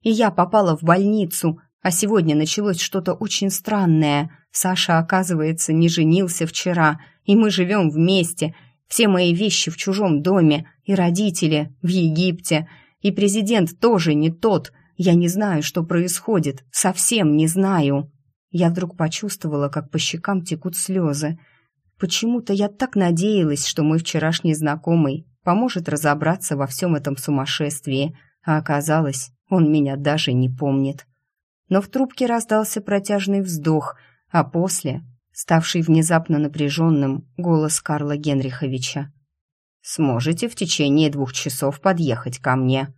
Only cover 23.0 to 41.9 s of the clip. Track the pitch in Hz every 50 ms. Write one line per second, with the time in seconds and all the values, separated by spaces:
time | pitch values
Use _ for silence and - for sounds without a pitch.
23 | 190 175 170 160 180 214 214 196 175 151 147 139 - - - - 151 151 156 165
24 | 165 - - 160 151 156 165 165 - 170 156 151 160 151 143 156 - 170 170 170
25 | 156 139 135 156 - _ _ _ _ - 175 208 240 254 - 185 170 - - 147
26 | 151 151 147 147 151 156 170 190 - - 156 139 139 131 131 - 185 180 165 147
27 | 139 147 139 135 - - 147 135 135 135 - - 156 143 143 - - 147 135 135
28 | 139 160 165 - _ _ _ _ _ - 156 156 156 - 151 143 143 156 151 160
29 | 160 143 139 - - - _ _ _ _ 190 185 165 151 151 156 143 135 139 139
30 | 143 147 147 156 156 - 123 127 127 127 127 - 151 143 135 135 135 139 135 139
31 | - _ _ _ _ _ _ _ _ _ _ _ _ _ 185 190 196 - - 262
32 | 269 262 - - 254 240 233 233 233 - 220 214 214 208 - 214 202 - 208 196
33 | 196 - 208 202 196 196 196 196 196 185 170 160 147 160 160 156 147 - - -
34 | _ _ _ _ _ _ - 170 147 143 - 170 170 190 - - - 147 120 -
35 | 165 - - _ _ _ _ - - - 170 165 160 - - 180 165 160 160 160
36 | 160 160 175 165 165 - 160 147 151 147 143 156 147 143 143 160 165 165 160 143
37 | 139 135 135 - - _ _ - 175 175 165 156 156 151 156 - - - 151 151
38 | 147 147 147 143 147 151 143 135 127 131 127 - 147 135 131 127 127 - - 143
39 | 139 139 _ _ _ _ _ _ _ _ _ _ _ _ _ _ _ - - -
40 | 160 139 127 120 127 156 165 165 240 233 233 - 196 170 - - 147 143 139 151
41 | 156 151 143 143 135 127 131 - - 147 127 - 147 135 131 - - 196